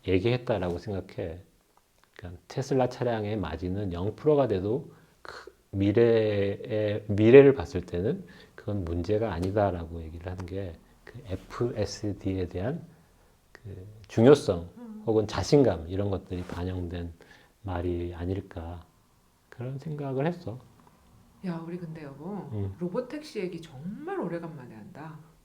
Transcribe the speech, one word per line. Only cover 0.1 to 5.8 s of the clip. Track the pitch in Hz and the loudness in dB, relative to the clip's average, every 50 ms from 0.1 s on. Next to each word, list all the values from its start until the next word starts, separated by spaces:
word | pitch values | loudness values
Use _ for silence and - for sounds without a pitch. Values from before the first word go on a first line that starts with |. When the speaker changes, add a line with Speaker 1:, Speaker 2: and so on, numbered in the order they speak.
| 95 92 92 117 123 123 - - 117 98 92 90 87 90 | 2 2 4 2 0 0 0 -2 -2 0 0 -2 -4 -4
Speaker 1:
생각해. | - 110 101 92 90 - - - 101 85 80 92 - _ _ _ _ _ _ _ _ _ _ _ _ _ _ | -6 -6 -6 -6 -8 -8 -10 -8 -8 -8 -8 -12 -16 _ _ _ _ _ _ _ _ _ _ _ _ _ _
그러니까 | - - 90 90 - _ | -16 -14 -14 -14 -16 _
테슬라 | _ - 139 127 - 143 131 127 123 | _ -6 -6 -2 0 2 2 2 2
차량의 | - - 127 120 117 110 107 104 110 | 0 -2 -2 0 0 0 -2 -2 -2
마진은 | 110 90 - - 76 92 90 92 101 104 95 85 | -2 -4 -4 -4 -4 -4 -4 -4 -2 -4 -4 -4
영 | 85 92 107 107 | -4 -4 -4 -6
프로가 | - - 151 151 143 135 | 0 2 4 4 4 4
돼도 | 117 107 92 90 101 113 151 156 - - - - _ _ _ | 2 0 0 0 0 -2 -2 -4 -10 -20 -20 -20 _ _ _
크-, | _ - - - - - _ _ _ _ | _ -18 -18 -16 -18 -20 _ _ _ _
미래의, | - 98 | -2 2